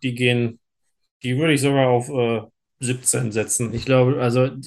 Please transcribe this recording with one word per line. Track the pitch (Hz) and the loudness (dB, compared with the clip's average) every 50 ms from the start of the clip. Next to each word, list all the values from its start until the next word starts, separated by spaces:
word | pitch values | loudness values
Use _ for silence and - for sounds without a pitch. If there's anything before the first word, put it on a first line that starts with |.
| - | -6
die | 131 120 | -6 -2
gehen, | 123 127 123 120 120 120 117 117 - _ _ _ _ _ _ _ _ _ _ _ _ - | 0 2 2 2 2 0 -2 -6 -10 _ _ _ _ _ _ _ _ _ _ _ _ -6
die | 123 127 135 | -4 -2 0
würde | 160 165 147 | 2 2 2
ich | 127 | 2
sogar | 135 143 139 135 131 127 | 2 2 2 2 4 4
auf, | 123 120 127 143 | 2 2 0 -2
äh, | 143 127 120 117 117 107 107 - _ _ _ _ _ _ | -2 -2 -2 0 -2 -4 -6 -10 _ _ _ _ _ _
siebzehn | 127 120 127 127 - - - 127 127 110 | -6 -6 -6 -4 -2 -2 -2 -2 -2 -2
setzen. | 104 113 104 - - - 120 110 113 | -2 -2 -2 -2 -2 -4 -4 -4 -6
Ich | 117 - | -4 0
glaube, | 131 131 127 127 127 143 139 | 2 4 4 4 4 2 0
also | 127 120 117 127 131 135 - - - | 0 0 2 2 0 0 -2 -8 -8